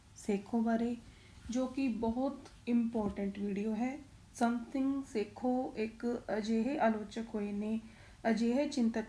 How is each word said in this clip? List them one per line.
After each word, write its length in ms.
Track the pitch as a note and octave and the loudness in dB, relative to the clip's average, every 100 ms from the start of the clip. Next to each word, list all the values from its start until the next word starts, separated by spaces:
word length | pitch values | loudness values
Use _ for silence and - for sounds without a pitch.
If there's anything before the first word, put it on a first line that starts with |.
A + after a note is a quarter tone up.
| - - | -20 -10
ਸੇਖੋਂ 460 | - G3+ - A#3 | 0 0 2 0
ਬਾਰੇ, 360 | A3+ A3+ A#3 A#3 - - - - - | 2 2 2 -2 -8 -20 -20 -16 -4
ਜੋ 180 | A#3 B3+ | -2 -2
ਕਿ 200 | C#4 C4+ | 0 0
ਬਹੁਤ 600 | G3+ A3+ A#3+ C4+ - - - - | 2 0 2 0 -2 -12 -10 0
ਇੰਪੋਰਟੈਂਟ 720 | A#3+ A3+ A3+ G3+ G3 G3+ G3+ | 2 4 2 0 0 -2 -2
ਵੀਡੀਓ 360 | G3+ G3 G#3+ G#3+ | -2 0 0 0
ਹੈ। 240 | B3+ D4 - - - - | -2 -4 -12 -20 -12 0
ਸੰਤ 380 | A#3 A#3+ A#3 | 2 2 -2
ਸਿੰਘ 300 | C4+ C4+ C#4 C4+ | 0 0 0 -2
ਸੇਖੋਂ 580 | A3 G#3 - B3+ B3+ C#4 - | -2 -4 -2 0 0 0 -2
ਇੱਕ 460 | A3 - A#3+ A#3+ - G#3 | -4 -2 -4 -4 -2 -2
ਅਜਿਹੇ 400 | G#3 A3+ A#3 D4+ | 2 2 2 4
ਆਲੋਚਕ 480 | A3+ G#3+ G#3 A#3 A3+ | 4 2 -2 -8 -6
ਹੋਏ 180 | G#3+ G3+ | -4 -4
ਨੇ, 280 | G3+ G#3+ A3+ - - - - A#3 | -2 -2 -4 -6 -18 -20 -4 0
ਅਜਿਹੇ 400 | G#3 A#3 B3 D4 | 2 4 2 2
ਚਿੰਤਕ 360 | C4+ A3+ A3+ | 2 2 2